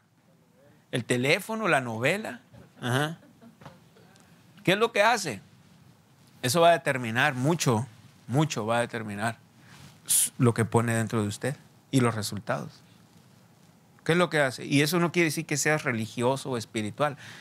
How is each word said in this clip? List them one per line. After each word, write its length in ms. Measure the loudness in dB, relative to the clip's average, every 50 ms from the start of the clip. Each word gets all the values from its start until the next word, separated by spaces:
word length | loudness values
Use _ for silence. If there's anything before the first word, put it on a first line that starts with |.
| _ _ _ _ _ _ _ _ _ _ _ _ _ -20 _ _ _ _
¿El 140 | -6 -6 -2
teléfono? 600 | -2 -2 0 2 2 2 2 0 -4 -6 -4 0 0
¿La 140 | 2 2
novela? 600 | 0 -2 -4 -2 0 0 0 -2 -4 -8 -12 -14 -16 _ -20 -20 -20 -20 _ -10
Ajá. 380 | -4 -2 0 0 0 -2 -4 -10 -16 -20 -20 -20 -20 -20 -20 _ -20 -20 -20 -20 -20 -20 _ -20 -20 -20 -20 -20 -20 _ -20 -20 -20 -20 -20 -4 0
¿Qué 100 | 0 2
es 40 | 2
lo 140 | 2 0
que 100 | 2 2
hace? 400 | 2 2 2 0 -2 -6 -8 -8 -12 -18 -20 -20 _ _ -20 -20 -20 -20 -20 _ _ _ _ _ -20 -20 -14 -6 -4
Eso 180 | 0 4 6
va 80 | 8 8
a 40 | 6
determinar 600 | 6 2 0 -2 -2 -2 -2 0 2 2 2 2
mucho, 540 | 0 2 2 2 2 2 2 2 2 0 -4 -10 -18 -20 -20 -20 -20 -10 -2
mucho 400 | 0 2 2 2 0 -4 -2 0
va 100 | 0 0
a 40 |
determinar 580 | 0 -2 -4 -6 -8 -8 -6 -4 -4 -4 -4 -6 _ _ _ -20 -20 -20 -20 -20 -20 -20 -20 -20 -4
s-, 260 | 0 0 0 0 0 0 2
lo 160 | 2 2 4
que 120 | 2 0
pone 280 | 2 2 2 2 2 0
dentro 300 | -2 -2 -2 -2 -2 -2
de 40 | -2
usted 280 | -4 -6 -6 -8 -8 -8 -12 -20 _ -20 _ _
y 120 | 0 2
los 120 | 2 2 0
resultados. 680 | -2 -6 -8 -8 -8 -6 -6 -6 -6 -8 -12 -16 -20 -20 -20 -20 -20 -20 _ _ -20 _ _ _ _ _ _ _ _ _ -20 _ _ _ _ _ -6 -2
¿Qué 80 | 0
es 60 | 2 2
lo 100 | 2 2
que 100 | 2 2
hace? 260 | 0 0 -2 -6 -4
Y 160 | 0 2 2
eso 180 | 2 2 2 0
no 120 | 0 0
quiere 180 | 2 0 0 0
decir 160 | 0 -4 -4
que 120 | -4 -4 -2
seas 260 | 0 0 0 0 0
religioso 680 | -2 -4 -4 -4 -6 -4 -2 0 0 0 -2 -4 -6
o 60 | -6 -8
espiritual. 600 | -8 -6 -6 -6 -6 -6 -4 -2 -2 -2 -4 -6 -12 -18 -20 -20